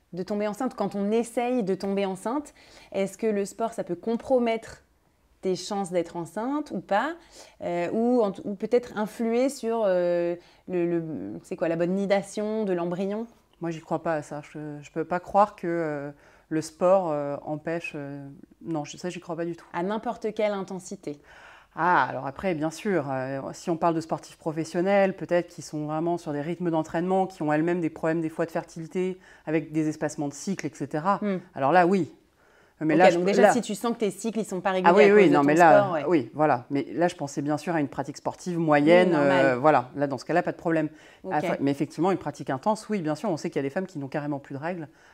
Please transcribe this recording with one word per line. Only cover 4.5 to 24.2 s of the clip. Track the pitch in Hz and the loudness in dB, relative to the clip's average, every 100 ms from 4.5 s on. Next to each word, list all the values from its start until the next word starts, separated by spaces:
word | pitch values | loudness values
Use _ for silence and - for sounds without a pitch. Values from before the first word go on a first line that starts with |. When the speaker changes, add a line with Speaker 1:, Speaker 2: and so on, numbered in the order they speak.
| 226 - - _ _ _ _ _ _ | -2 -6 -20 _ _ _ _ _ _
Speaker 1:
tes | 190 175 | -4 -4
chances | - 202 185 | -4 -6 -2
d'être | 180 165 175 | -2 -4 -6
enceinte | 160 214 240 294 294 | -8 -6 -4 -4 -4
ou | 208 | -8
pas, | - 196 277 339 - - - - | -2 -2 -2 -6 -16 -20 -20 -10
euh, | 175 175 175 | -6 -4 -2
ou | 226 233 247 | 0 2 2
en | 202 | 2
t-, | 175 | -2
ou | - 196 | -8 -8
peut-être | 214 240 - 202 | 0 0 0 -6
influer | 214 - 226 233 262 | -6 -4 -2 0 0
sur, | 269 226 226 208 | -2 -4 0 2
euh, | 180 175 175 170 175 - _ - | 2 2 0 0 -4 -10 _ -6
le, | 180 170 | -2 0
le, | 170 160 120 98 170 | -2 -4 -8 -10 -12
c'est | - 190 | -10 -4
quoi, | 165 | -2
la | 165 | 0
bonne | 175 190 | 0 0
nidation | 196 196 196 - 208 220 202 | 0 0 -2 -6 -4 -2 -2
de | |
l'embryon ? | 175 175 175 196 208 226 _ _ - | -2 -2 -4 -4 -6 -8 _ _ -10
Speaker 2:
Moi, | 170 | -8
j'y | 160 | -8
crois | - 160 | -6 -4
pas | 165 156 | -2 -4
à | |
ça. | 143 147 147 | -6 -12 -12
Je, | 156 151 147 | -12 -12 -12
je | 143 | -10
peux | 165 156 | -8 -4
pas | 180 | -6
croire | - 196 208 - | 0 2 2 0
que, | 175 | -4
euh, | 170 160 147 143 143 _ _ - | -2 -2 -4 -8 -12 _ _ -6
le | 156 | -4
sport, | 156 - 180 190 175 | -4 0 4 4 4
euh, | 147 143 143 - | -2 -4 -6 -6
empêche, | 151 165 170 - 151 | -8 -6 -6 -6 -10
euh... | 143 143 139 143 - - - | -10 -12 -14 -18 -20 -16 -8
non, | 160 | -6
je, | 143 - | -8 -10
ça, | 180 | -10
j'y | 180 | -10
crois | 180 165 | -10 -6
pas | 170 | -6
du | 165 | -8
tout. | - | -10
Speaker 1:
À | 170 | -6
n'importe | 185 220 240 214 214 | -4 -4 -6 -6 -6
quelle | 214 214 | -2 -2
intensité ? | 196 185 185 - 202 - 147 - - - - _ | -2 -6 -10 -12 -12 -12 -12 -16 -20 -20 -20 _
Speaker 2:
Ah, | - 170 165 127 | -2 2 4 2
alors | 131 139 | -2 -8
après, | 139 196 | -6 -4
bien | 156 156 | -2 -4
sûr, | 156 214 175 139 | -4 -2 -2 0
euh, | 131 131 135 131 | -4 -4 -6 -8
si | - - | -8 -4
on | 160 | 0
parle | 175 165 | 0 0
de | |
sportifs | 160 156 | -4 -6